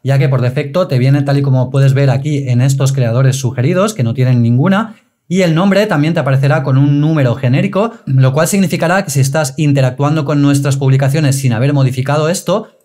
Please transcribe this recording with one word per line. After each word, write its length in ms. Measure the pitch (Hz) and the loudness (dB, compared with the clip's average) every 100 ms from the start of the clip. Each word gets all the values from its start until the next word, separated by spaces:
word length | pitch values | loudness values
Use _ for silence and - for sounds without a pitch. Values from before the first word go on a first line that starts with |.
ya 160 | 127 135 | -2 0
que 100 | 143 | 0
por 120 | 135 | 0
defecto 480 | 123 147 143 175 185 | -2 -4 -4 -2 -2
te 100 | 127 | 0
viene 240 | 131 143 | 2 2
tal 160 | 139 143 | 0 0
y 40 | |
como 280 | 139 131 123 | 0 0 0
puedes 240 | 139 139 | 0 2
ver 160 | 139 139 | 2 2
aquí 380 | 123 151 143 127 | 0 -2 -4 -2
en 140 | 120 | 0
estos 300 | 139 135 135 | 0 0 0
creadores 440 | 135 120 117 135 127 | 0 0 0 0 0
sugeridos, 580 | 120 117 131 180 214 | -4 -2 0 0 0
que 80 | 220 | -2
no 120 | 117 | -4
tienen 280 | 131 127 123 | 0 0 2
ninguna, 540 | 117 123 170 190 226 - _ _ - | 2 2 2 0 -2 -10 _ _ -4
y 140 | 180 | 0
el 120 | 180 | 2
nombre 320 | 160 196 190 214 | 2 2 2 0
también 280 | 156 151 | 0 0
te 60 | 170 | 0
aparecerá 440 | 135 135 139 151 | 0 0 2 0
con 140 | 135 131 | 0 2
un 220 | 143 143 | 2 2
número 360 | 151 160 123 117 | 0 2 0 0
genérico, 560 | 123 143 196 190 233 - - | 0 0 0 -2 -4 -6 -4
lo 260 | 131 131 | 0 2
cual 160 | 139 165 | 2 0
significará 560 | 202 180 170 170 190 | 0 0 0 0 0
que 60 | 196 | -2
si 100 | 139 | -2
estás 340 | 135 160 147 - | 0 0 -2 -2
interactuando 680 | 151 139 131 127 139 156 | 0 2 0 0 -2 -2
con 180 | 147 147 | -2 0
nuestras 340 | 143 143 139 135 | 2 0 0 0
publicaciones 600 | 139 135 139 156 139 - | 0 0 0 0 0 0
sin 160 | 127 | -2
haber 200 | 110 135 | 0 0
modificado 560 | 143 131 127 131 147 156 | 0 0 -2 -2 -2 -2
esto, 420 | 185 - - - _ | -2 -2 -4 -4 _